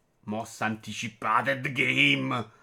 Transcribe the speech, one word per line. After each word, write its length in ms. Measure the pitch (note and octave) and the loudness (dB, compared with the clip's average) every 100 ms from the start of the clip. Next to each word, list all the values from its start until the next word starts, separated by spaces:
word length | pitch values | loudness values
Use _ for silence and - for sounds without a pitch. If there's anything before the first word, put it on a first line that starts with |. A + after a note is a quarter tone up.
| _ _ | _ _
Mossa 440 | - G#2+ G#2+ - A2 | -8 -6 -6 -4 -2
anticipated 1040 | A2 - G#2 A#2 - A2+ A2+ B2 C3+ C#3+ | -2 -6 -8 -8 -4 2 2 2 -2 -2
game. 800 | B2+ B2+ C3 C#3+ C#3 C3 B2 A2 - | 0 2 4 4 4 0 -4 -6 -14